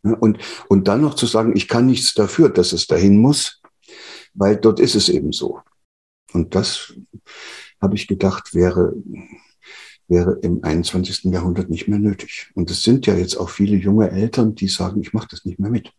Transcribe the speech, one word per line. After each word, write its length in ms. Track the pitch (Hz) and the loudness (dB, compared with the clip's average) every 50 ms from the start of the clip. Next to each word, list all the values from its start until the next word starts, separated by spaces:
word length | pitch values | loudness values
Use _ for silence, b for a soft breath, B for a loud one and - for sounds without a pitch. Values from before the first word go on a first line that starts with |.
| - | 0
Ja, 100 | 104 113 | -2 0
und, 260 | - 117 107 101 B B B B B B B | 2 2 2 2 B B B B B B B
und 180 | 98 98 92 | 2 2 2
dann 140 | 104 101 127 | 2 2 2
noch 140 | 151 147 143 | 0 0 0
zu 100 | - 123 | -2 -4
sagen, 300 | 113 - 110 113 117 - | 0 0 0 2 2 0
„Ich 120 | 104 - | 0 -2
kann 180 | - - 117 123 | 0 0 2 2
nichts 280 | 131 127 120 - - - | 2 2 2 -2 -2 0
dafür, 360 | - 104 95 - - 165 139 | 0 -2 0 2 4 4 4
dass 220 | - 92 87 - 90 | 4 2 0 0 -2
es 140 | 82 - | -4 -2
dahin 300 | - 78 82 92 98 101 | 0 2 4 6 6 6
muss, 440 | 104 113 139 147 - - - - _ _ _ _ _ B B B B B B B B B B B | 6 6 4 2 0 -2 -8 -10 _ _ _ _ _ B B B B B B B B B B B
weil 240 | - 98 101 107 | 0 2 2 2
dort 220 | 101 - 110 104 113 | 4 4 2 4 4
ist 160 | 117 - - | 2 2 2
es 140 | 104 - - | 0 2 2
eben 220 | - - - - | 0 0 -2 -4
so.“ 280 | - - - - - - _ _ _ _ _ _ _ _ _ _ _ _ _ _ - | -6 -6 -6 -8 -8 -10 _ _ _ _ _ _ _ _ _ _ _ _ _ _ -4
Und 220 | 90 80 - - | -4 -2 0 -2
das, 380 | 98 - - - - - - - - - _ - - B B B B B B B B B B B _ | -2 -2 -2 -6 -8 -12 -16 -20 -20 -20 _ -20 -20 B B B B B B B B B B B _
habe 140 | 101 95 101 | -2 -2 -2
ich 120 | 98 - | -2 -4
gedacht, 460 | - 101 92 98 95 - - - - - | -6 -4 0 0 -2 -2 -4 -12 -4 0
wäre, 400 | 87 90 90 87 92 87 - - - - - - B B B B B B B B B B B B B B B B B _ | 2 2 2 2 0 0 0 -2 -8 -12 -14 -16 B B B B B B B B B B B B B B B B B _
wäre 320 | - 87 87 87 92 95 - | 2 2 2 4 2 -2 -2
im 220 | - 90 85 - - | -2 -2 -2 -2 0
einundzwanzigsten 680 | 78 78 85 87 - - 92 90 90 92 - - 92 | -2 -2 0 -2 -2 -2 -4 -4 -4 -8 -4 -2 -2
Jahrhundert 380 | 90 87 85 92 87 98 92 87 | -2 0 -2 -2 -2 -2 -4 -4
nicht 180 | 82 80 - | -6 -6 -2
mehr 120 | - 104 104 | -2 0 2
nötig. 520 | 104 104 98 - - - - - - _ _ | 0 0 -2 -2 -10 -16 -16 -16 -18 _ _
Und 160 | - 87 85 | -6 -4 -4
es 120 | 87 - - | -4 -2 2
sind 240 | - 123 135 127 | 2 2 4 2
ja 80 | 107 95 | 0 0
jetzt 200 | 87 90 90 - | 2 0 -2 -4
auch 140 | - 92 87 | -8 -8 -8
viele 260 | - - 101 101 104 | -2 -2 0 2 2
junge 340 | 95 92 101 101 110 107 90 | 0 2 2 2 2 2 2
Eltern, 440 | 92 95 107 117 - 135 117 110 107 | 0 -2 -2 -2 0 0 0 0 0
die 120 | - 98 | -4 -4
sagen, 340 | 95 - - 92 92 98 104 | -4 -4 -4 -6 -4 -4 -6
„Ich 120 | 95 - - | -6 -4 -6
mach 120 | 107 - | -6 -6
das 200 | - - 90 _ | -8 -20 -12 _
nicht 140 | 95 87 - | -12 -8 -6
mehr 120 | 98 107 | -4 -2
mit.“ 200 | 120 110 - - _ | -2 -4 -4 -8 _